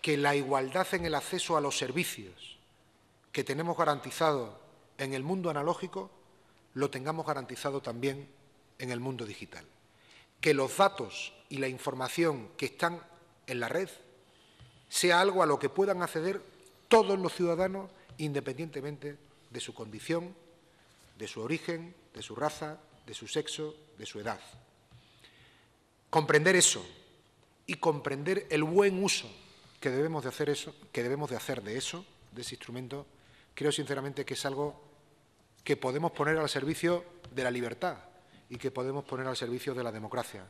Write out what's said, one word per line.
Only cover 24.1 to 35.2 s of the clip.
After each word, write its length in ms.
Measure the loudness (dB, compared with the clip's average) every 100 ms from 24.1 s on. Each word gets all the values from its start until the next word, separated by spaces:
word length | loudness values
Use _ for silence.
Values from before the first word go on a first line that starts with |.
| -8
edad. 200 | -6 -6 -10 -20 -20 _ _ -20 -20 -20 -20 -20 -20 -20 _ _ _ _ _
Comprender 440 | 2 6 6 8
eso 320 | 8 6 4 -6 -16 -20 -20 _ _ _ _ -8
y 80 |
comprender 720 | 0 0 0 -2 -4 -2 -2 0
el 120 | 0
buen 400 | 4 6 6 4
uso 260 | 2 0 -2 -14 -20 -20 -20 -6
que 100 | -2
debemos 320 | 0 0 -2
de 80 | -4
hacer 180 | -2 -2
eso, 260 | -2 -4 -14 -8
que 100 | -4
debemos 260 | -2 -2 -2
de 80 | -4
hacer 260 | -4 -6
de 140 | -4 -4
eso, 280 | -4 -8 -12 -20 -18
de 100 | -12
ese 120 | -10
instrumento, 520 | -10 -10 -10 -8 -10 -12 -20 -20 -20 -20
creo 180 | -2 0
sinceramente 520 | 0 -2 -2 -4 -6
que 100 | -6
es 120 | -2 -2
algo 420 | -2 -4 -4 -20 -20 _ _